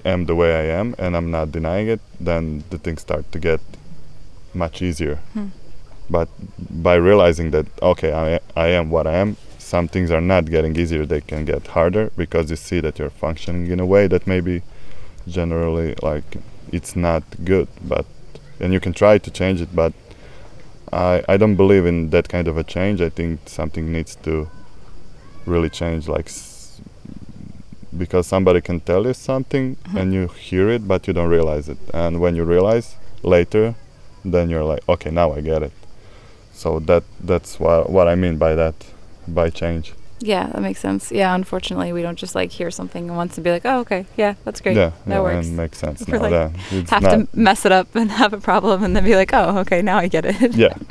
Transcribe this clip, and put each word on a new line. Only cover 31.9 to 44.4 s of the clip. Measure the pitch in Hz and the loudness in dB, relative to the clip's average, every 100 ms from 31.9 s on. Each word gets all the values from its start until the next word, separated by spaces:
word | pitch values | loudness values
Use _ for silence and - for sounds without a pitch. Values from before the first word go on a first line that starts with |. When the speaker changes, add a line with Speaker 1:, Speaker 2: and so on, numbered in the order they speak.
Speaker 1:
And | 85 85 85 | 0 0 2
when | 87 85 | 2 2
you | |
realize | 82 87 98 117 - - - - | 2 4 4 2 -2 -8 -8 -4
later, | - 87 87 107 110 113 - - - - | 2 4 4 2 2 -2 -12 -20 -20 -10
then | 95 87 85 | 0 2 2
you're | 82 | 0
like, | 78 76 - | 0 0 0
"Okay, | 85 - | -2 0
now | 82 82 | 2 2
I | 73 | 2
get | 78 80 | -2 -2
it." | 73 - - - - - - - - | -2 -8 -16 -16 -18 -20 -20 -20 -20
So | - 82 80 | -6 -2 0
that, | 80 85 - - | 4 2 2 -6
that's | 85 87 - - | -2 -2 -2 -2
wha-, | 85 82 - | 4 4 4
what | 92 85 | 4 4
I | 90 | 4
mean | 90 80 | 2 2
by | 80 | 2
that, | 82 80 - - - - - - | 2 0 -2 -14 -20 -20 -16 -4
by | 82 85 | 0 0
change. | - 85 82 78 - - - | 0 0 -2 -6 -10 -12 -8
Speaker 2:
Yeah, | 220 185 - | -2 -2 -2
that | - | -4
makes | 196 190 | -4 -4
sense. | 190 196 - | -4 -4 -2
Yeah, | 202 185 | 0 2
unfortunately, | 180 185 185 - 180 175 | 2 -2 -6 -4 -4 -4
we | 175 | -4
don't | 170 170 | -6 -6
just, | 180 190 | -6 -4
like, | 180 | -4
hear | - 180 | -4 -8
something | 180 185 180 170 170 | -8 -10 -10 -6 -6
once | 175 - | -6 -2
and | 175 | 0
be | |
like, | 175 240 | 0 0
"Oh, | 262 | -2
okay, | 233 185 190 - | -2 -4 -4 -2
yeah, | 208 196 | 0 -2